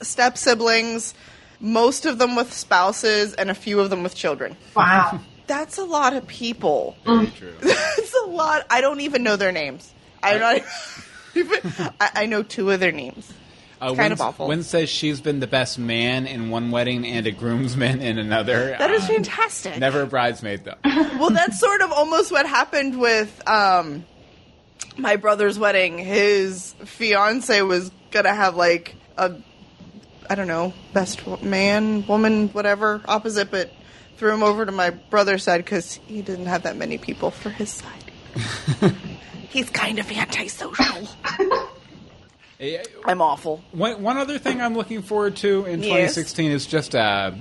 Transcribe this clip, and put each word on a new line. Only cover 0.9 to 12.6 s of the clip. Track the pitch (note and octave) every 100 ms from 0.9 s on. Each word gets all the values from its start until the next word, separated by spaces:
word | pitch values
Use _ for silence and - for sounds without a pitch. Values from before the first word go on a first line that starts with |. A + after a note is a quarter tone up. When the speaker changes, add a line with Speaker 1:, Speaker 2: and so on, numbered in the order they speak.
| A3+ - - - - - -
Speaker 1:
most | G#3+ A3+ A#3+ C#4 D#4
of | A#3+
them | B3
with | A#3+ A#3+
spouses | - - F3+ F#3+ G#3+ A3 G#3 G#3
and | - F#3+
a |
few | F#3+ A3 G3+
of | G3
them | F#3
with | F3+ -
children. | E3+ C3+ A2 - -
Speaker 2:
Wow. | - F3+ F#3+ F3 F#3+ - - -
Speaker 1:
That's | C#4+ D#4 -
a |
lot | F#4 D4+ C4
of | C4 -
people. | - A#3 A3+ E3 C3 C2 - A3+
Speaker 3:
Very | A3+ G#3+
true. | - F3+ -
Speaker 1:
<laughs> |
That's | D#4 D5+ D#5+ C#5+ A4+ B4+
a | G4+
lot. | E4+ D#4 D4+ -
I | B3+
don't | C4+ C#4+
even | C#4+ A3
know | A#3+ G3+
their | F#3+
names. | F3 C#3+ D3 - - - -
I'm | G3+ G#3+
Speaker 3:
I |
Speaker 1:
not | A3+ C4+ - - - -
<laughs> | - - - E4+
even, | D#4+ F#4+ F3 - E3 -
I, | G#3
I | G#3 G#3+
know | G#3+
two | G#3+ -